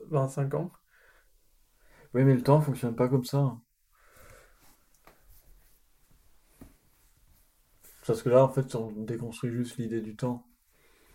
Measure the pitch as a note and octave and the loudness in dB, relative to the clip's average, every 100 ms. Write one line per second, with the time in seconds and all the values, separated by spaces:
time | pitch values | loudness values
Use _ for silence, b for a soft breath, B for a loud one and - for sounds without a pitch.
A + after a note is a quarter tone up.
0 | - D3 C3+ C#3+ C#3 D3+ F3 - _ b | -4 -2 0 -2 -2 -2 -6 -12 _ b
1 | b b b _ _ _ _ b b b | b b b _ _ _ _ b b b
2 | b B2 C3+ B2+ C3+ D3+ C#3+ - A#2+ A2+ | b 2 4 4 4 4 4 -2 -4 0
3 | B2+ C3 - C#3 C3+ A#2 _ _ _ b | 2 0 0 -2 -2 -4 _ _ _ b
4 | b b b b b b b b _ _ | b b b b b b b b _ _
5 | - _ - - - - _ _ _ _ | -20 _ -20 -20 -20 -20 _ _ _ _
6 | _ - _ - _ _ - _ _ _ | _ -20 _ -20 _ _ -20 _ _ _
7 | _ _ _ _ _ _ _ _ - - | _ _ _ _ _ _ _ _ -20 -12
8 | - A2+ B2 B2+ C3+ C3+ C3 A#2 A2+ G#2+ | -4 -2 4 6 6 2 -4 -6 -6 -8
9 | A2 A2+ A2+ - B2 A#2+ A#2+ - A2 A2+ | -8 -6 -8 -8 -6 -4 -6 -6 -4 -4
10 | G#2+ G#2+ B2 A#2+ - _ _ b b b | -6 -6 -6 -6 -12 _ _ b b b
11 | b | b